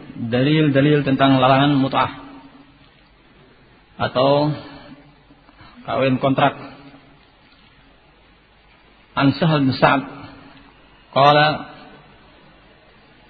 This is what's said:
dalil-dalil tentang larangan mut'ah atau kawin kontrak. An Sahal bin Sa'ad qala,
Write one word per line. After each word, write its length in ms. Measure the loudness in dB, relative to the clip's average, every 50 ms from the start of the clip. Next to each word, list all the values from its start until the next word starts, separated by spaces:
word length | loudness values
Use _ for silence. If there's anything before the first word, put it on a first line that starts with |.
| -16 -20 -14 -12 -8 -4
dalil-dalil 760 | -2 0 0 2 2 2 2 2 2 2 2 2 2 0 0
tentang 320 | 0 0 2 2 2 4 4
larangan 400 | 4 4 4 2 2 2 2 0
mut'ah 320 | 0 0 -2 -2 -4 -4 -6 -12 -20 -20 -20 -20 -20 -20 -20 -20 -20 _ _ _ _ _ _ _ _ _ _ _ _ _ _ -20 -20 _ _ _ _ _ _ _ _ _ _ -8
atau 520 | -8 -4 -2 0 2 2 2 2 0 -2 -4 -6 -10 -16 -20 -20 -20 -20 -20 -20 -20 -20 _ _ _ _ _ _ _ _ _ -20 -20 -20 -20 -18 -12
kawin 320 | -8 -4 -2 -2 -2 -2 0
kontrak. 360 | 0 -2 0 2 0 0 0 -4 -10 -20 -20 -20 -20 -20 -20 -20 -20 -20 -20 _ _ _ _ _ _ _ _ _ _ _ _ _ _ _ _ _ _ _ _ _ _ _ _ _ _ _ _ _ _ _ _ _ _ _ _ _ _ _ _
An 200 | -2 0 0 0 0
Sahal 280 | 0 0 2 2 0
bin 80 | 0 0
Sa'ad 280 | 2 2 2 2 0 -2 -6 -14 -18 -20 -20 -20 -20 -20 -20 -20 -20 -20 -20 -20 _ _ _ _ _ _ _ 0
qala, 560 | 2 4 4 4 4 2 2 0 -4 -10 -16 -20 -20 -20 -20 -20 -20 -20 -20 -20 -20 -20 -20 -20 _ -20 -20 -20 _ _ _ _ _ _ _ _ -20 _ _ _ _ _ _